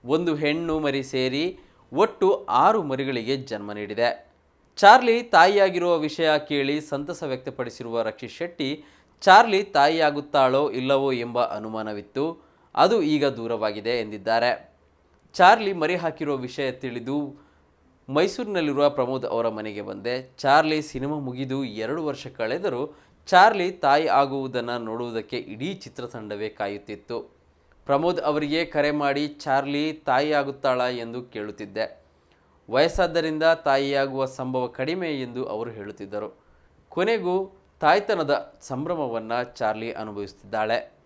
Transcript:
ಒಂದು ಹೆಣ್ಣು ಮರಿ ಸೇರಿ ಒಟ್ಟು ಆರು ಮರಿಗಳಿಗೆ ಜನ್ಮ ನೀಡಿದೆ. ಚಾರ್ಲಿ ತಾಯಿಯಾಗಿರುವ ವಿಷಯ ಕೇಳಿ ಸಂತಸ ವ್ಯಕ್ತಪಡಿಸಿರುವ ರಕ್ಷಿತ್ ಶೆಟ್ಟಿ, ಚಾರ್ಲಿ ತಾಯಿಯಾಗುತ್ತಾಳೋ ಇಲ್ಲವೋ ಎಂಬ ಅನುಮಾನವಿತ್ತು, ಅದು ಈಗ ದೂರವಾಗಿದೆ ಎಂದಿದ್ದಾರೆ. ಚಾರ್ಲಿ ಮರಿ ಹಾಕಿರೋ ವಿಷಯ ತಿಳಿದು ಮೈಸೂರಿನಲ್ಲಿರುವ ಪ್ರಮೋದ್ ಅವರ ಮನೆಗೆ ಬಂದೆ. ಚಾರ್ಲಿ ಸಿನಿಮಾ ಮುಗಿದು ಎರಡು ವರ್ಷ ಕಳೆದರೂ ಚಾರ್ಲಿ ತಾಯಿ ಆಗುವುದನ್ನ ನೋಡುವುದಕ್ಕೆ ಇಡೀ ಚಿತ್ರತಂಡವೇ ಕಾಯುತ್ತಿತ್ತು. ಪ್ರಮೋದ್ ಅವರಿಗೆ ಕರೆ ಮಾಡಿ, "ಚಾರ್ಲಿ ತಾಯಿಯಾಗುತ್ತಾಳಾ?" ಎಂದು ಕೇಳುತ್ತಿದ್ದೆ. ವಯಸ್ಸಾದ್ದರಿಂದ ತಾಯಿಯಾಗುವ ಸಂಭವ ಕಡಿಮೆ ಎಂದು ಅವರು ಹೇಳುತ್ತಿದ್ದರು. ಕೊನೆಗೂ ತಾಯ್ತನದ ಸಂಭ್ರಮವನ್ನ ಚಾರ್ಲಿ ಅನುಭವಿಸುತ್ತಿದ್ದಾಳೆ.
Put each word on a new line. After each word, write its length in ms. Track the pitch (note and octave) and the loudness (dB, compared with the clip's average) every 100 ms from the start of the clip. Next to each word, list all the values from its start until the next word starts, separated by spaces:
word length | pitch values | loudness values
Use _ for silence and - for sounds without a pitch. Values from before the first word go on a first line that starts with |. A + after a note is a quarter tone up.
| A#2+ | 0
ಒಂದು 300 | D#3 F3 D3+ | 0 0 0
ಹೆಣ್ಣು 440 | D3+ D#3 E3 D#3 | 0 -2 -2 -2
ಮರಿ 240 | D3+ C3+ | -2 -2
ಸೇರಿ 560 | C3 C3 B2+ C3+ F3 F#3 _ _ _ | -4 -2 -2 -2 -4 -6 _ _ _
ಒಟ್ಟು 520 | C3 A3 - F#3+ G3 - | 0 0 2 2 2 2
ಆರು 380 | A#2 E3+ A3 | 4 4 4
ಮರಿಗಳಿಗೆ 540 | D#3 C3+ C3+ B2+ A2 C3+ | -2 -4 -2 -4 -2 -4
ಜನ್ಮ 340 | A2 G#2+ G2+ | -4 -8 -8
ನೀಡಿದೆ. 540 | G#2 G#2 G#2+ A#2+ - - _ _ _ _ - | -8 -8 0 0 0 -12 _ _ _ _ 6
ಚಾರ್ಲಿ 480 | G3 B3 B3 A#3 | 10 10 8 0
ತಾಯಿಯಾಗಿರುವ 760 | A#3 - F3+ G3+ F#3+ F3 F3 E3 | 4 6 8 6 4 2 0 2
ವಿಷಯ 320 | D3+ - D#3+ D3+ D3 | 0 0 2 2 0
ಕೇಳಿ 340 | D3 C#3 D3 | -2 0 -4
ಸಂತಸ 420 | D3+ C#3 D3 E3 | -4 -8 -6 -8
ವ್ಯಕ್ತಪಡಿಸಿರುವ 800 | D3+ B2+ C3 C3 A#2+ - A#2+ A#2 | -6 -6 -8 -8 -8 -8 -6 -2
ರಕ್ಷಿತ್ 300 | A2 - A2+ | -2 -4 -14
ಶೆಟ್ಟಿ, 520 | - F3 - C3+ D3+ - _ _ _ | -8 -10 -6 -6 -6 -12 _ _ _
ಚಾರ್ಲಿ 420 | - F#3+ A#3 G3 | 8 8 8 2
ತಾಯಿಯಾಗುತ್ತಾಳೋ 1040 | G#3 D3 C#3+ E3 D3+ D3 C#3+ D3 C3 C3+ D3 | 0 4 4 4 2 0 -2 2 4 4 0
ಇಲ್ಲವೋ 420 | A2+ C3 C#3 C#3 | -2 0 2 2
ಎಂಬ 340 | B2+ A#2+ A#2+ A#2+ | -2 -4 -2 -2
ಅನುಮಾನವಿತ್ತು, 1000 | G#2+ A2 A2 G#2+ G#2 - B2 D#3 E3 _ _ _ - | -4 -8 -8 -8 -8 -8 -6 -6 -6 _ _ _ 2
ಅದು 260 | E3+ A3+ | 4 4
ಈಗ 240 | D#3 D3+ C#3 | 2 2 2
ದೂರವಾಗಿದೆ 760 | A#2+ A2+ A2+ G#2+ G#2 G#2 A#2+ | 0 -4 -2 -2 -2 -2 -2
ಎಂದಿದ್ದಾರೆ. 720 | G#2+ G#2 F#2+ A2+ A#2+ - - _ _ _ _ _ _ | -4 -6 0 2 2 -2 -8 _ _ _ _ _ _
ಚಾರ್ಲಿ 400 | - F#3 A3 G3+ | 6 8 8 2
ಮರಿ 220 | F3+ D#3 F3+ | -2 -2 -2
ಹಾಕಿರೋ 420 | E3 D#3 D3 C#3 | -4 -6 -4 -4
ವಿಷಯ 340 | B2+ C#3 C3+ | -6 -4 -6
ತಿಳಿದು 640 | B2+ C3 A#2+ A#2 C#3+ C#3+ C#3+ - _ _ _ _ _ - | -4 -8 -8 -4 -4 -4 -10 -20 _ _ _ _ _ -2
ಮೈಸೂರಿನಲ್ಲಿರುವ 800 | C#3 G3 G3+ A3 F#3+ D3+ C#3 C#3+ | 0 0 -2 -4 -2 -2 2 2
ಪ್ರಮೋದ್ 360 | C#3 B2 C3 B2 | 2 -2 -2 -2
ಅವರ 240 | A#2 A#2 | -2 -2
ಮನೆಗೆ 320 | G#2+ G#2+ G#2 | -4 -10 -10
ಬಂದೆ. 520 | G2+ G2+ G#2+ B2+ C3 - | -10 -8 -6 -6 -8 -4
ಚಾರ್ಲಿ 440 | C3+ D3 D#3 D#3 | 4 4 4 0
ಸಿನಿಮಾ 380 | D3+ C3 C3+ D3+ | -4 -6 -6 -6
ಮುಗಿದು 440 | C3+ B2 C3+ C3+ | -8 -8 -6 -4
ಎರಡು 420 | C3 G#2+ A2 D#3 D3+ | -6 -6 -6 -4 -6
ವರ್ಷ 220 | C3+ - | -8 -12
ಕಳೆದರೂ 680 | - A2+ D3 F#3+ B2 D3+ - _ _ - | -8 -4 -2 -4 -4 -8 -10 _ _ 4
ಚಾರ್ಲಿ 460 | F3+ G#3 G#3+ F3+ | 6 8 4 -4
ತಾಯಿ 360 | F#3 C#3+ C#3+ D#3 | 0 2 4 4
ಆಗುವುದನ್ನ 680 | A2+ C#3 C3+ C3 B2 A#2 A#2+ | 2 2 -2 -4 -4 -4 -6
ನೋಡುವುದಕ್ಕೆ 600 | A2+ A2+ A#2+ A2+ G#2 B2 | -6 -6 -4 -6 -6 -10
ಇಡೀ 360 | - G#2+ D3+ | -10 -8 -8
ಚಿತ್ರತಂಡವೇ 760 | F#3+ C3+ - A#2+ A#2+ G#2+ G#2 G#2+ | -8 -14 -12 -12 -12 -10 -8 -8
ಕಾಯುತ್ತಿತ್ತು. 880 | - G2+ G2+ - G#2 - A#2 - _ _ _ _ _ - | -6 -8 -8 -12 -14 -10 -10 -10 _ _ _ _ _ -2
ಪ್ರಮೋದ್ 360 | C#3 E3+ F3 | 0 2 0
ಅವರಿಗೆ 440 | D3+ D3+ D3 D#3+ D#3+ | 0 -2 -2 -2 -2
ಕರೆ 260 | D3 D3 | 0 0
ಮಾಡಿ, 360 | D3 C#3+ C#3 D3 | 0 0 0 -4
"ಚಾರ್ಲಿ 680 | D3 D#3 C3+ C#3 C#3+ D#3 | -6 -2 0 0 -2 -4
ತಾಯಿಯಾಗುತ್ತಾಳಾ?" 960 | D#3 - C3 D3+ D3 C3+ C3+ C3+ B2+ B2 | -4 0 0 2 0 -2 -2 -2 0 -2
ಎಂದು 340 | B2 A#2 A#2+ | -4 -8 -10
ಕೇಳುತ್ತಿದ್ದೆ. 840 | B2 A2 G#2+ G2+ G2+ G2 A2 - _ _ _ _ _ _ - | -10 -10 -10 -10 -10 -6 -6 -8 _ _ _ _ _ _ -2
ವಯಸ್ಸಾದ್ದರಿಂದ 760 | B2 E3 E3+ F3 D#3+ D#3+ D#3 | 2 2 2 0 0 -2 0
ತಾಯಿಯಾಗುವ 840 | D#3+ E3 D3 C3+ C#3 C#3 C3+ C3+ C3 | 2 2 2 0 2 -2 -2 -2 -6
ಸಂಭವ 420 | C3 B2+ B2+ B2 | -6 -6 -4 -4
ಕಡಿಮೆ 540 | - C3 F3+ E3+ C#3+ | -4 -6 -4 -4 -6
ಎಂದು 240 | B2 A#2+ B2+ | -6 -8 -6
ಅವರು 260 | G#2+ A#2 | -6 -8
ಹೇಳುತ್ತಿದ್ದರು. 760 | A2 G2+ G2 G2+ G#2 G#2 - _ _ _ _ _ | -10 -14 -12 -10 -8 -8 -12 _ _ _ _ _
ಕೊನೆಗೂ 720 | - G3+ A3+ F3+ F#3 F#3+ - _ _ | -4 -2 -2 -2 -2 -4 -12 _ _
ತಾಯ್ತನದ 760 | D3+ F#3 G3+ G3+ C#3+ C3+ - - | 4 4 2 -2 0 -2 -2 -20
ಸಂಭ್ರಮವನ್ನ 800 | - C3 D#3+ F3 C3+ A2+ A2 A#2+ | -10 -8 -6 -4 -4 -4 -4 -6
ಚಾರ್ಲಿ 500 | A#2+ - A2 G#2+ A#2 | -6 -4 -4 -2 -6
ಅನುಭವಿಸುತ್ತಿದ್ದಾಳೆ. 1040 | - G#2+ G2+ G2+ - G2+ G#2+ G#2+ A2+ - _ | -8 -10 -10 -10 -12 -8 -4 -2 -2 -4 _